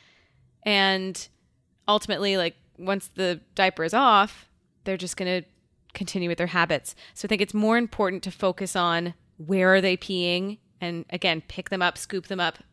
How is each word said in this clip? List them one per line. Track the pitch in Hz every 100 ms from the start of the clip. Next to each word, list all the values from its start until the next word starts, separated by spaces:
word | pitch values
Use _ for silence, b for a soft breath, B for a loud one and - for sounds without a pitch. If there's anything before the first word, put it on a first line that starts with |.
| b b b b b _
And | 214 202 196 190 190 180 - _ _ _ _ _ -
ultimately, | 214 - 175 196 190
like, | 170 - _ -
once | 185 196 -
the | - 185 165 -
diaper | - 190 175
is | 160
off, | 226 269 202 208 - - _ _ _
they're | - 190
just | 180 -
gonna | 185 185 - _ _ _ _
continue | - 185 190 170
with | 170
their | 175
habits. | 175 170 147 - - B
So | - 202
I |
think | 208
it's | 208
more | 208 214 233
important | 233 - 196 185
to | 190
focus | - 190 175 190
on | 185 175 165 175 - _ -
where | 156 190 185
are | 190
they | 185 180
peeing, | - 185 175 175 196 214 _ _
and | 175 170 -
again, | 180 185 160 -
pick | - -
them | 190
up, | 175 -
scoop | - 190 -
them | 190
up, | 170 - -